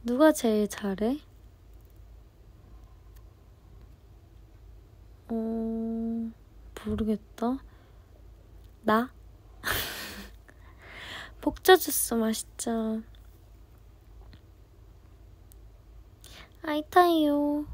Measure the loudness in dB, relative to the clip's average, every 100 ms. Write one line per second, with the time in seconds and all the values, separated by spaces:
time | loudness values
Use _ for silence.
0 | -2 6 6 6 2 2 0 -2 -4 0
1 | 0 -2 -8 -20 -20 -20 -20 -20 -20 -20
2 | -20 -20 -20 -20 -20 -20 -20 -20 -20 -20
3 | -20 -20 -20 -20 -20 -20 -20 -20 -20 -20
4 | -20 -20 -20 -20 -20 -20 -20 -20 -20 -20
5 | -20 -20 -6 -4 -2 -4 -4 -4 -4 -4
6 | -4 -4 -6 -10 -20 -20 -20 -12 -6 -2
7 | 0 -2 -4 -4 -2 -2 -8 -20 -20 -20
8 | -20 -20 -20 -20 -20 -20 -20 -6 0 2
9 | 0 -10 -20 -20 -20 -10 -4 -4 -4 -8
10 | -12 -14 -16 -20 -20 -20 -20 -20 -20 -16
11 | -14 -14 -14 -4 -4 0 6 6 6 -4
12 | -2 0 0 -2 -6 -8 -4 -2 -2 -4
13 | -8 -20 -20 -20 -20 -20 -20 -20 -20 -20
14 | -20 -20 -20 -20 -20 -20 -20 -20 -20 -20
15 | -20 -20 -20 -20 -20 -20 -20 -20 -20 -20
16 | -20 -20 -20 -20 -20 -12 -4 -4 4 6
17 | 8 6 4 4 2 0 -4